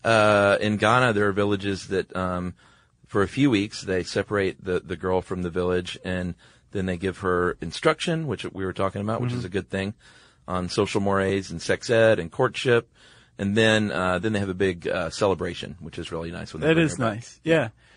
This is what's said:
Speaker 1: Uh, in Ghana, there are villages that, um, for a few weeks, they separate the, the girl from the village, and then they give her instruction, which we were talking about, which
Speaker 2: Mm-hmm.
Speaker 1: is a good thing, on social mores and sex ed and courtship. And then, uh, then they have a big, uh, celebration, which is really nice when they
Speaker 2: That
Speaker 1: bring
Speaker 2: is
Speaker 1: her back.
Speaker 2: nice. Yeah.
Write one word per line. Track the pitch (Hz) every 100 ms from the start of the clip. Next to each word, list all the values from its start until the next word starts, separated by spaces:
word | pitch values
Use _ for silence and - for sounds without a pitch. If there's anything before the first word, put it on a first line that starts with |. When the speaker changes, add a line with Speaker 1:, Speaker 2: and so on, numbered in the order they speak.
Speaker 1:
Uh, | - 113 107 104 101 101
in | 104 104
Ghana, | 104 123 127
there | 104 104
are |
villages | 98 101 101 98 95 -
that, | 95 - 92
um, | 92 90 90 87 _ _ _ _ _
for | 107
a | 95
few | - 143
weeks, | 110 101 -
they | - 92
separate | 87 - 98 104 95 -
the, | 92 87
the | 78 85
girl | 92 92
from | - 92
the | 90
village, | 85 90 90 90 -
and | 95 92 90 85 - _ _
then | 101 95
they | 87
give | 95 87
her | 95 90 90 -
instruction, | 85 - 160 156 - 160 160
which | 95
we | 87 90
were | 95
talking | 87 98 98
about, | 104 113
which | 120
Speaker 2:
Mm-hmm. | 120
Speaker 1:
is |
a | 123
good | 98 90
thing, | 98 98 - - - _ _ -
on | 92 90
social | - 101 107
mores | 101 98 95 98 95
and | 85
sex | - 92 -
ed | 117 113 104
and | 82
courtship. | - 127 - 131 117 - _ - - _ _
And | 98 104
then, | 113 107 107
uh, | 71 92 90
then | 110
they | 107
have | 101
a |
big, | 92 98 87 -
uh, | 87 82
celebration, | - 104 87 90 87 - -
which | 76 -
is | 85
really | 82 85
nice | 85 82
when | -
they | 147
Speaker 2:
That |
Speaker 1:
bring | 160 160
Speaker 2:
is | 135
Speaker 1:
her |
back. | 117
Speaker 2:
nice. | 107 - -
Yeah. | - 160 113 _ _